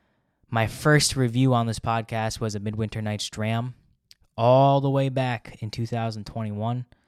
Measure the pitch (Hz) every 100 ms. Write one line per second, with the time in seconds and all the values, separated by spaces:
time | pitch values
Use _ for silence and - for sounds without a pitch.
0 | _ _ _ _ - 113 110 - 156 151
1 | - 135 123 120 135 117 113 110 - 113
2 | 110 113 110 - 110 104 104 107 110 113
3 | 107 104 - - 110 117 123 123 _ _
4 | _ _ _ - 117 131 139 139 139 135
5 | 135 127 127 117 - - 107 - 113 120
6 | 113 110 101 113 110 104 110 123 123 _